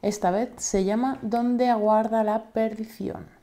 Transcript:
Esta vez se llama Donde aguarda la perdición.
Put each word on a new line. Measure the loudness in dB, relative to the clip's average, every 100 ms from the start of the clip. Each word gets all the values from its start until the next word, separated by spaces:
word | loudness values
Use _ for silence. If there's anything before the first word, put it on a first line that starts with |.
Esta | -2 0 0
vez | 0 -2 -4
se | -2 0
llama | 2 0 0 -2
Donde | -2 0 0 2 2
aguarda | 2 4 4 2 0
la | 2 0 -2
perdición. | -2 -2 -2 -10 -8 -8 -8 -14 -20